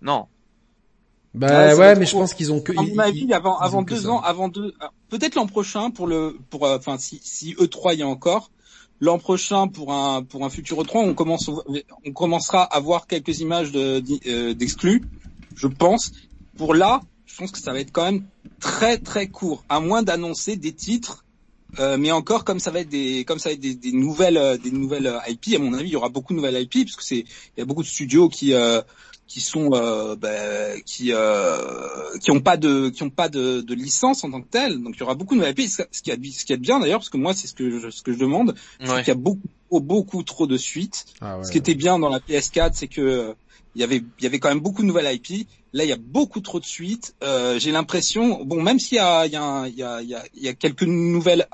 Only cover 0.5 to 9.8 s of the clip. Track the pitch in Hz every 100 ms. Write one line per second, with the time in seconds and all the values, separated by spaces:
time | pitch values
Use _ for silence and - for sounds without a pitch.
0.5 | _ _ _ _ _ _ _ _ 113 139
1.5 | 147 151 151 196 202 180 196 185 - 151
2.5 | 147 - 165 160 208 208 151 254 185 185
3.5 | 170 180 196 185 226 196 233 175 175 190
4.5 | 190 202 - 151 _ - 220 311 294 202
5.5 | 214 196 208 240 - 175 160 156 - 135
6.5 | 143 143 131 147 131 - 151 - - 156
7.5 | 185 175 - 185 160 143 135 170 208 -
8.5 | _ _ - _ - 151 170 - 185 -
9.5 | 202 196 180